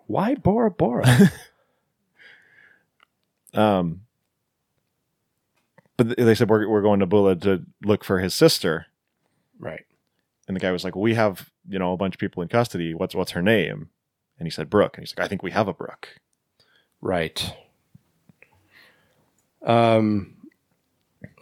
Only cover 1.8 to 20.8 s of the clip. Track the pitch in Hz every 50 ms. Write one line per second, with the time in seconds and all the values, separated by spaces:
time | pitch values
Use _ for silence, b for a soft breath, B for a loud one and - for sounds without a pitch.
1.8 | _ _ _ _ _ _ b b b b b b b b b b b b b b
2.8 | b b _ _ _ _ _ _ _ _ _ _ _ _ - - 107 107 101 92
3.8 | 87 85 82 92 107 _ _ _ _ _ _ _ _ _ _ _ _ _ _ _
4.8 | _ _ _ _ _ _ _ _ _ _ _ _ _ _ _ _ _ _ _ _
5.8 | _ _ _ - 120 113 117 - 120 113 110 - 120 101 110 107 107 98 110 104
6.8 | 98 107 104 98 98 90 101 104 101 98 95 85 78 98 98 90 - - _ _
7.8 | 104 104 104 98 - - 101 90 92 90 - - 156 165 - - - 87 80 85
8.8 | - - _ _ _ _ _ _ _ _ _ _ _ _ _ 233 - - 80 -
9.8 | - _ _ _ _ _ _ _ _ _ _ _ _ - 95 92 98 92 90 87
10.8 | 92 92 85 92 101 117 113 117 110 107 92 - - - _ _ _ 90 95 95
11.8 | 92 90 92 85 98 95 90 - - 95 - 92 87 82 - 117 120 - - 92
12.8 | 85 82 82 85 92 87 - 92 90 - - 87 87 101 113 104 82 - 50 50
13.8 | 82 - _ _ _ _ _ _ _ _ _ _ 82 82 - - 80 71 - 104
14.8 | 92 - - - 82 - - - 90 85 98 90 - 90 82 98 110 98 87 -
15.8 | - - - - - - - _ _ _ _ _ _ _ _ _ _ _ _ _
16.8 | _ _ _ _ - 104 92 87 82 80 - - - - - - _ _ _ _
17.8 | _ _ _ _ _ _ _ _ _ _ _ _ _ _ _ _ b b b b
18.8 | b b b b b b b b b b b _ _ _ _ _ - - 117 117
19.8 | 117 113 113 110 110 107 104 104 98 - - _ - - _ _ _ _ _ _